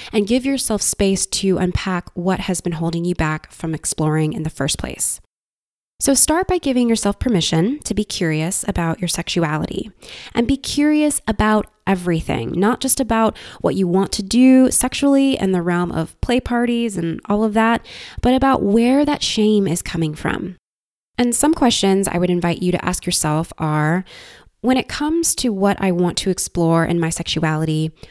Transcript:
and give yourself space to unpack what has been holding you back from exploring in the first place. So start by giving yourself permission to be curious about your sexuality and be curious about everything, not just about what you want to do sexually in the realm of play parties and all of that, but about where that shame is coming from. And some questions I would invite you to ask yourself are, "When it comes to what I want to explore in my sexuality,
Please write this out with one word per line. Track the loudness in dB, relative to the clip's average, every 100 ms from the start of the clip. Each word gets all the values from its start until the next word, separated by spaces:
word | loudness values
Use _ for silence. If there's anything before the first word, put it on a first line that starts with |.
| -6
and | -2 0
give | 0 0
yourself | -4 -2 -2
space | -2 0 0 0 -2
to | -2 0 0
unpack | 0 -2 -4 -6 -6
what | -6 -2 -2
has | -2 -4
been | -4
holding | -4 -2 -2
you | -2 -2
back | -2 -4 -8
from | -10 -6
exploring | -6 -6 -2 0 2 0
in | -2
the | -6
first | -4 -4 -4
place. | -6 -4 -6 -6 _ _ _ _ _ _ _ -4
So | 0
start | 2 4 2 0
by | -2
giving | 0 2 2
yourself | 2 0 -2
permission | 0 0 2 2 0 -2
to | -4
be | -4
curious | -4 -2 -2 -2 -2 -4 -4
about | -4 -2 -2
your | -4
sexuality | -4 -4 -2 -2 -2 -4 -6 -10 -12 -20 -20 -6
and | -2 0
be | 0
curious | -2 0 2 2 2 -2 -4
about | 0 2 2 0 _ -2
everything, | -2 0 -2 -2 -4 -2
not | 0 0 0
just | 0 -2
about | 0 2 0 -2 -12 -4
what | -2
you | 0 2
want | 2 0
to | -2
do | 0 6 8 8 6
sexually | 2 -2 0 2 4 2 2
in | 0
the | 0
realm | 0 0 0
of | -2 -6 -4
play | -2 -2
parties | 0 -2 0 0 -2 -4
and | -4 -4 -2
all | 0
of | 2
that, | 2 2 0 -4 -18 -18 -2
but | 2
about | 2 4 2
where | 4 4 4 4
that | 2 0
shame | -2 0 2 4 2
is | -2
coming | -4 -4 -4
from. | -2 -4 -4 -6 -12 _ _ _ _ _ -2
And | 0
some | 2 2
questions | 4 2 2 2 2 2
I | 0
would | 0
invite | 2 0 0
you | 0
to | -2
ask | -2 -4
yourself | -4 -2 0 -2 -4 -4
are, | -2 0 2 0 -4 -14 -20 -20 -20 _
"When | 0 0
it | -2
comes | -4 -2 0 0
to | 0 -2
what | 2 0 2
I | 0
want | 2 0 0
to | -2
explore | -2 -4 0 2 2
in | 2 0
my | -2
sexuality, | -4 -6 -2 -2 0 0 -2 -2 -6 -20